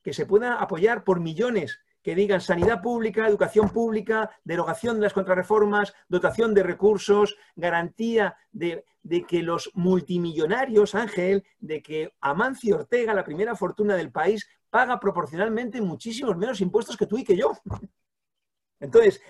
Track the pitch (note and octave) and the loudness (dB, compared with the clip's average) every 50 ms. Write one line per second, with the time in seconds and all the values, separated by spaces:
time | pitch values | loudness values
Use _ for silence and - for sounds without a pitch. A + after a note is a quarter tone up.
0 | _ - C#3 - D3 - F#3+ G#3+ A#3+ B3 A#3+ A3+ - - F#3 D#3 F#3 A3+ A#3+ G#3+ | _ -8 -6 -6 -2 2 2 2 2 0 -2 -2 -2 -4 0 0 2 2 2 0
1 | F#3 G3 F#3 F3 E3+ E3 D#3+ D#3 A#3 B3 A#3 G3 D3+ B2+ - - _ _ _ _ | 0 0 0 0 -2 -4 -2 -2 -2 0 0 -2 -4 -4 -8 -14 _ _ _ _
2 | _ E3 E3 F3+ G#3 G3+ G3 F3 - - F3+ E3+ F3 G#3+ A#3 F#3+ F#3 A#3+ A#3+ A#3 | _ -4 0 0 2 2 2 0 0 0 -2 0 2 0 0 0 -2 -4 -2 -2
3 | A3+ A3 F#3 A3 A3 G#3+ G#3 G3+ F#3 - - G#3 A3 G3 - A#3+ A#3 A3+ A3 G#3+ | -2 -2 -2 0 2 2 2 2 0 2 4 2 2 2 2 -2 -2 0 -2 -2
4 | G3 - A3+ A3 G#3+ G#3+ - _ _ - E3 E3+ E3 E3 E3 - - A#3+ A#3 G#3+ | -2 -2 -2 -2 -2 -4 -8 _ _ -4 -4 -2 -2 -2 -4 -4 -4 -2 0 0
5 | G#3 G3+ - G3 F#3 F#3+ F#3 F3+ F3+ - G#3+ G#3+ G#3 G#3 G#3 G#3 G3+ G3 - _ | 0 0 0 0 0 2 0 0 2 2 2 2 4 4 2 0 0 -2 -6 _
6 | _ - F3+ F3 F#3 E3 - - A#3 A3+ G#3+ G3 F#3 F3 F3 - F#3+ G#3+ G#3+ F#3+ | _ -4 0 0 0 0 2 0 0 4 4 4 2 2 0 2 2 4 4 2
7 | - - G3+ G#3 G#3 G3+ - - _ _ _ - D#3+ F3 E3+ E3+ E3+ E3 - - | 2 2 4 4 4 2 0 -6 _ _ _ -4 -2 0 0 0 -2 -4 -6 -6
8 | A3+ A#3 A#3 A3 G3+ F3 - - _ _ - - D#3+ E3+ E3 - - _ _ _ | -4 0 2 2 2 0 -2 -8 _ _ -10 -6 -6 -6 -6 -6 -10 _ _ _
9 | - D3+ E3+ F3 F3 - E3+ E3+ E3 E3+ E3+ E3+ - - - F#3+ F3 F#3 F#3 F3+ | -8 -4 -2 -2 -2 -2 -2 -2 0 -2 -4 -4 -6 -6 -4 0 2 2 2 2
10 | - - F3+ F3 F3 E3+ D#3 D#3+ D#3 D3+ G#3 B3 C4+ B3+ A3 G#3 G#3 G3 - G3+ | 0 -2 -4 -2 -2 -4 -2 -2 0 0 0 0 -2 2 4 4 4 4 2 -2
11 | A#3 G#3 - F3+ F3 F#3 G3 G3+ - _ _ _ A3 D3+ D#3 D3 - - D#3 D#3 | -4 -2 -2 -2 0 2 0 0 -2 _ _ _ -10 -8 -8 -8 -8 -8 -8 -6
12 | D#3+ F3 - _ - C#3 C#3+ F3 A#3 C4 C4+ - - G#3+ F#3 D3+ - - A#3+ B3 | -6 -8 -8 _ -4 -2 0 0 -2 -2 -4 -2 0 0 0 0 0 -2 -2 0
13 | A#3 A3 G#3+ F#3+ E3+ - D3 E3 G#3+ A#3+ A3+ - F#3+ F3 - - G#3 G#3 G3+ F3 | 0 0 0 -2 -2 -4 -4 -4 -4 -4 -4 -4 -6 -6 -2 -2 0 0 0 0
14 | D#3+ C#3 A#2+ D3+ D#3 F#3 A3 G#3 - - _ _ _ _ - A#3 B3+ B3 B3 - | -2 -4 -4 0 0 0 0 -2 -6 -12 _ _ _ _ 0 2 2 2 0 -2
15 | - G3 F3+ F3 D#3+ C3 D#3 E3+ G#3 A3+ A3 A3 B3+ A3+ G#3+ B3 G#3 F3 D3+ - | -2 -2 -2 -2 -4 -4 -4 -2 -2 -2 -2 -4 -4 -6 -6 -4 -4 -4 -6 -6
16 | - A3+ A3 A#3+ C#4+ A#3 F#3 E3+ G3+ B3+ C4 F#3 F#3+ F3+ F#3 B3 A#3 - B3 - | -10 -10 -8 -4 -4 -4 -2 -2 -4 -4 -2 -2 -2 0 0 0 -2 -2 -4 -6
17 | G3+ - G#3 B3+ A#3 - F#3 F3+ B3 - - - _ - - - - - _ _ | -4 -4 -2 -2 2 2 2 2 2 0 -2 -4 _ -10 -10 -10 -12 -16 _ _
18 | _ _ _ _ _ _ _ _ _ _ _ _ _ _ _ _ C#3+ C3+ - A3+ | _ _ _ _ _ _ _ _ _ _ _ _ _ _ _ _ -6 4 4 6
19 | A#3 G3+ F#3+ - - - | 6 6 4 2 -4 -20